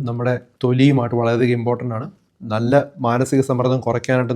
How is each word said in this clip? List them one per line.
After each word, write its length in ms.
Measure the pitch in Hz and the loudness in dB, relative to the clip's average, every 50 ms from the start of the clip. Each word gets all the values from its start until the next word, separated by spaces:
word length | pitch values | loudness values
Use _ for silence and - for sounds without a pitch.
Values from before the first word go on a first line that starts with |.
| 139 120 | -4 -6
നമ്മുടെ 260 | 120 120 120 127 123 120 - _ _ _ - | -6 -4 -2 -2 -2 -4 -6 _ _ _ -2
തൊലിയുമായിട്ട് 520 | 123 127 131 135 143 143 131 120 117 120 120 117 | 0 2 4 6 6 6 4 2 0 0 0 0
വളരെയധികം 360 | 117 117 117 127 120 123 117 | 2 2 2 2 2 2 0
ഇമ്പോർട്ടന്റ് 360 | 113 123 123 117 123 123 113 110 | 0 -2 -2 -2 -4 -6 -6 -6
ആണ്. 100 | 110 104 - _ _ _ _ _ - 117 107 | -8 -10 -14 _ _ _ _ _ -8 -6 -4
നല്ല 180 | 110 117 123 135 143 135 - - - 127 | -2 0 2 2 2 2 0 -6 -4 -2
മാനസിക 340 | 117 117 123 131 127 - 135 131 - | 0 0 0 0 0 0 0 0 0
സമ്മർദ്ദം 300 | 131 123 123 127 131 127 - | 0 0 0 0 0 0 -2
കുറയ്ക്കാനായിട്ട് 480 | 120 117 120 - - 131 127 127 120 123 | -2 -4 -2 -2 0 0 0 0 -2 -2